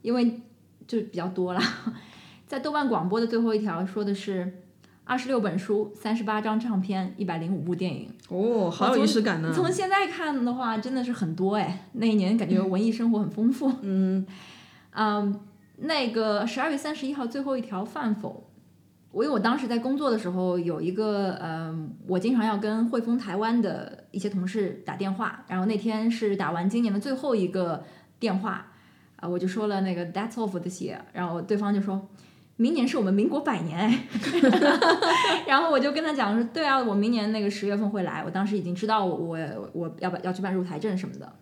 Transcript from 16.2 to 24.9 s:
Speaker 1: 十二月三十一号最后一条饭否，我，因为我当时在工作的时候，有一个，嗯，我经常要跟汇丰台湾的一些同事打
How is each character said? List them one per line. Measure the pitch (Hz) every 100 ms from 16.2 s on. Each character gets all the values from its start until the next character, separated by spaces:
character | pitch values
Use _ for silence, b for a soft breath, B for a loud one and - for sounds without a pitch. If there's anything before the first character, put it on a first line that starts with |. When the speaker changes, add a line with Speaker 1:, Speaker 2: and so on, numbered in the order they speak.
| 220 208 233
Speaker 1:
十 | 262
二 | 302
月 | 277
三 | 302 302
十 | 262
一 |
号 | 285 233
最 | 277
后 | 277 262
一 |
条 | 226 190
饭 | 190 311 247
否， | 208 - - - - - - _ _ _
我， | 180
因 | 277
为 |
我 | 240
当 | 220 277
时 | 247
在 | 233
工 | 247 285
作 | 285
的 | 220
时 | 185
候， | 180 185 180
有 | 170 160
一 | 160
个， | 202 214 202 196 -
嗯， | 160 160 160 160 151 - -
我 | 180
经 | 220
常 | 254
要 | 220 202
跟 | 214 220 233
汇 | 240
丰 | 233 240
台 | 202 185
湾 | 220 240
的 | 196 165 - - -
一 | 208
些 | 208
同 | 196 185
事 | 220 190 -
打 | -